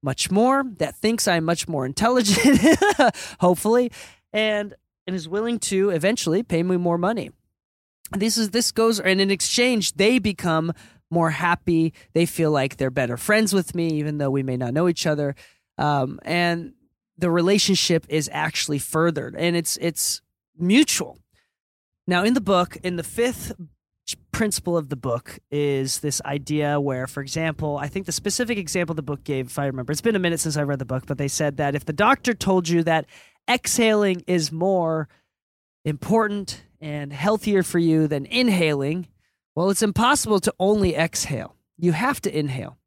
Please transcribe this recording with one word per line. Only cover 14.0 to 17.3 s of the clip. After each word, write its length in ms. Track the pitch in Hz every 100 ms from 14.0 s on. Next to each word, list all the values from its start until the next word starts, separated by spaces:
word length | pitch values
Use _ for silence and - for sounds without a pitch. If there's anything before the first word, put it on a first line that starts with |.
| 147 147
though 120 | 139
we 120 | 139
may 140 | 131 127
not 180 | 123
know 140 | 139 175
each 180 | 170 165
other. 280 | 147 143 139 - _ _ -
Um, 400 | 147 143 131 139
and 520 | - 170 175 170 165 - _ _ _ -
the 140 | 175